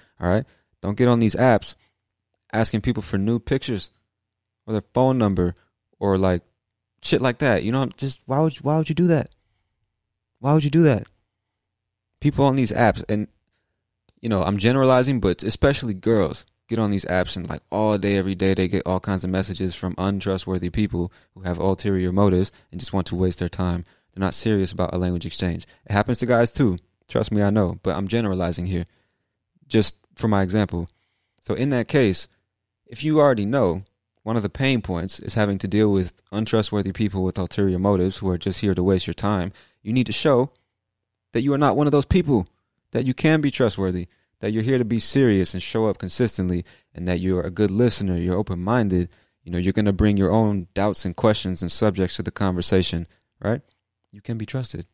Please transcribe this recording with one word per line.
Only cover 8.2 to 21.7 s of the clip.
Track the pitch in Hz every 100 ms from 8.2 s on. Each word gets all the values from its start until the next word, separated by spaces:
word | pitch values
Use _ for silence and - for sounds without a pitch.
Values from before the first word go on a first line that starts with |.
| -
why | 135
would | 160 -
you, |
why | 139 156
would | 156
you |
do | 160 175
that? | 156 - _ _ _ _ _ _ _ _ _ _ _
Why | 131
would | 156
you | 143
do | 160
that? | 156 104 - _ _ _ _ _ _ _ _ _ _ _
People | 143 -
on | 139 135
these | 117
apps, | - 113 - -
and, | 107 107 _ _ _ _ _ _ _ _ _
you | 117
know, | 98
I'm | 82 101
generalizing, | 110 135 131 127 127 127
but | 95 87
especially | 104 - 139 139 120
girls | 92 110 110 80 - - _ _
get | 113
on | 104
these | 98
apps | - 90 90 92
and, | 85
like, | 80 -
all | 104 107 104
day, | 101 101
every | 92
day, | 92 95
they | 95 92
get | 95
all | - 92
kinds | - 92
of | 92
messages | 92 95 90 95 -
from | 92 87
untrustworthy | 95 98 98 95 - 92 87
people | 107 104 87 87 - _
who | 92
have | 90 82
ulterior | 95